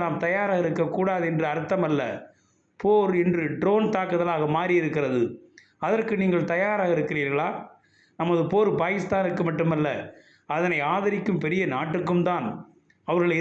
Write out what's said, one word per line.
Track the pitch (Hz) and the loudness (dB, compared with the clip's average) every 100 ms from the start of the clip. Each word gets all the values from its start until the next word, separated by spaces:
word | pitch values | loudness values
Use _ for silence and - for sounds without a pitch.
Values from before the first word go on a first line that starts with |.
நாம் | 170 151 | 0 -2
தயாராக | 170 190 202 180 | -2 0 0 0
இருக்கக்கூடாது | 170 151 151 - 185 185 165 | 0 0 -2 0 0 0 0
என்று | 160 156 | 0 0
அர்த்தமல்ல. | 156 156 190 160 147 120 101 - _ _ _ _ - | -2 -2 0 2 0 -2 -6 -12 _ _ _ _ -4
போர் | 202 214 196 180 | 2 4 4 2
இன்று | 175 175 151 131 | 2 2 -2 0
ட்ரோன் | 190 214 208 | 2 2 2
தாக்குதலாக | 190 180 170 175 160 151 | 0 0 0 0 0 0
மாறியிருக்கிறது. | 160 180 175 156 151 135 127 117 - - - - - 160 | 0 2 2 2 0 0 0 0 -4 -20 -20 -20 -6 -2
அதற்கு | 220 220 196 | 0 0 0
நீங்கள் | 190 175 151 | 2 2 0
தயாராக | 170 202 214 180 | 0 0 0 0
இருக்கிறீர்களா? | 156 151 151 139 143 180 - - - _ _ _ - | 0 0 -2 -2 -2 -2 -6 -12 -20 _ _ _ -4
நமது | 170 170 147 | 0 2 2
போர் | 196 208 143 | 2 2 2
பாகிஸ்தானுக்கு | 170 196 - 196 185 180 170 | 0 -2 -2 0 0 0 -2
மட்டுமல்ல, | 165 165 156 147 113 - - - _ - 151 | 0 0 0 0 -2 -8 -16 -20 _ -6 -2
அதனை | 175 156 143 | 0 0 0
ஆதரிக்கும் | 185 202 202 214 170 | 0 0 -2 -2 -2
பெரிய | 156 185 170 | 0 0 0
நாட்டுக்கும் | 127 156 175 165 175 175 | -2 -2 -2 0 0 2
தான். | 175 113 - - - _ _ - | 0 -4 -8 -14 -20 _ _ -2
அவர்களை | 175 175 165 | 0 2 2